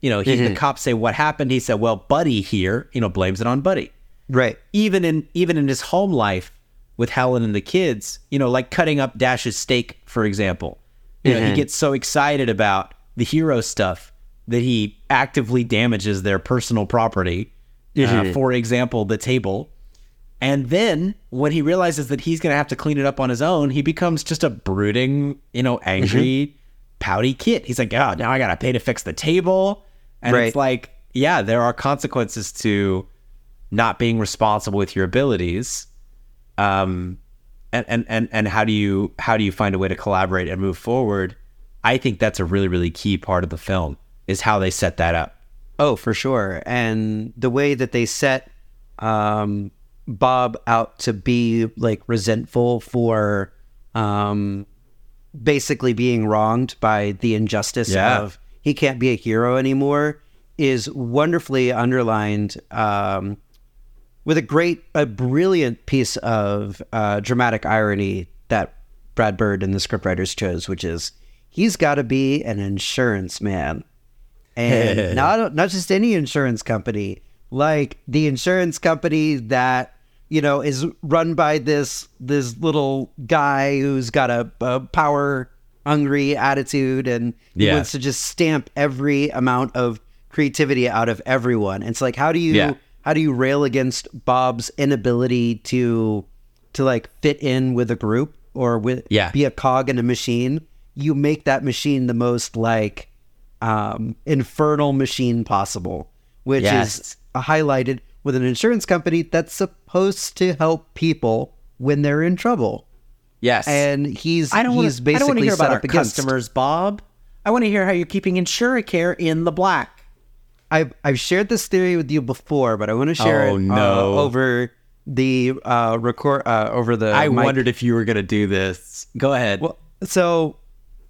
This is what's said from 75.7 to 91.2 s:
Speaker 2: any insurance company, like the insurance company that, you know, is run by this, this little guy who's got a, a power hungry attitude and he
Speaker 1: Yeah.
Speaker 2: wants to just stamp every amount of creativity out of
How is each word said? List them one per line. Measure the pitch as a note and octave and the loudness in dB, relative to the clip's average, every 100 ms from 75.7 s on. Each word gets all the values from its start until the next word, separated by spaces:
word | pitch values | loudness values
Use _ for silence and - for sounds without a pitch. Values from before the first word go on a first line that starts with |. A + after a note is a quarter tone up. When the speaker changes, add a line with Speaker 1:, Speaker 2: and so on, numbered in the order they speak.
| F#3 E3+ | -2 0
Speaker 2:
any | F#3+ A#3 | 2 2
insurance | F#3+ C#3 D3 C3 A2+ | 0 0 0 0 -2
company, | - A2 A#2 G#2+ G2 F#2+ - - - | -4 -4 -4 -4 -6 -8 -16 -20 -8
like | C3 D3+ D3+ C#3 - - | -2 0 0 -2 -6 -4
the | C3+ D3+ | 0 0
insurance | C3 F3+ F#3 F3 C#3+ | 0 0 0 0 0
company | E3+ D#3+ E3+ D#3 D#3 C#3+ | -2 0 0 0 0 0
that, | A2 B2+ B2+ B2+ B2+ - _ _ - | 0 0 2 0 -4 -12 _ _ -4
you | D#3 | 0
know, | C#3+ C#3 | 2 2
is | C#3+ C3 E3 - | 0 -2 -4 -6
run | D3+ E3 E3 | 0 2 2
by | E3 D3+ D3+ | 2 2 0
this, | B2 D3 C3+ - - - | 0 0 -2 -8 -14 -12
this | B2+ C#3+ B2 A#2 | -2 -2 -2 -2
little | D#3+ D#3 C3+ C3+ B2 - A#2+ | 0 0 0 -2 -6 -10 0
guy | D#3+ C#3+ C#3 C#3 C#3 | 2 2 2 0 0
who's | C#3 C3+ A#2 | 0 -2 0
got | C#3+ B2+ | 0 0
a, | A#2+ A2 - | 0 -4 -4
a | B2+ B2+ | -2 -2
power | B2+ D#3+ D3 C#3+ C#3+ C3+ B2 _ _ _ C#3 | -2 0 2 2 0 -2 -6 _ _ _ -2
hungry | D3+ C#3+ C#3+ C#3 C#3 | 0 2 2 0 0
attitude | C3+ C#3 B2+ C#3+ C3 C3 B2+ | 0 0 0 0 0 0 -2
and | A#2+ A#2 - _ F2+ | -2 -2 -6 _ 0
he | G#2 | 2
Speaker 1:
Yeah. | - | 2
Speaker 2:
wants | - | 0
to | C#3 | -4
just | C3+ - | -4 -4
stamp | - - D#3+ D3+ - - | -4 0 2 0 -2 -2
every | C#3+ C3 D3 C#3 D3 | -2 0 0 0 0
amount | C3 B2+ B2 C3 B2+ | 0 0 0 -2 -2
of | A#2+ A2 - - - | -4 -4 -14 -20 -8
creativity | - C#3+ - C#3 B2+ B2 | -2 0 0 0 2 0
out | A2+ A#2 | 0 0
of | A2 | -2